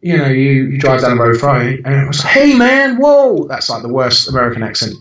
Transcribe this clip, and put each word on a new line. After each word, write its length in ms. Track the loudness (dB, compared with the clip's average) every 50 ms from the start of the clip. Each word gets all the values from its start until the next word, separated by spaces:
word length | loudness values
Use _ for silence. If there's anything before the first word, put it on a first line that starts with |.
you 180 | -4 0 0
know, 100 | 0 2
you, 360 | 0 0 2 2 2 2 2 0 -2
you 80 | -4 -2
drive 220 | 0 0 0 2
down 160 | 0 0 0
the 60 | 2 2
road 160 | 2 0 0
Friday 420 | 0 0 0 0 0 -2 -4 -6 -4
and 100 | -2 -2
it 140 | 0 0
was, 140 | -2 -2 -4
Hey, 320 | -2 0 2 2 4 4 4
man, 420 | 4 2 2 2 2 0 0 0
whoa! 500 | 0 2 4 4 4 4 2 2 0 -4
That's, 220 | -6 -6 -8 -6 -6
like, 120 | -8 -8
the 80 | -8 -4
worst 400 | -2 -2 0 0 0 0 -2 0
American 340 | -2 -2 0 -2 -2 -4 -8
accent 380 | -6 -6 -6 -6 -6 -8 -10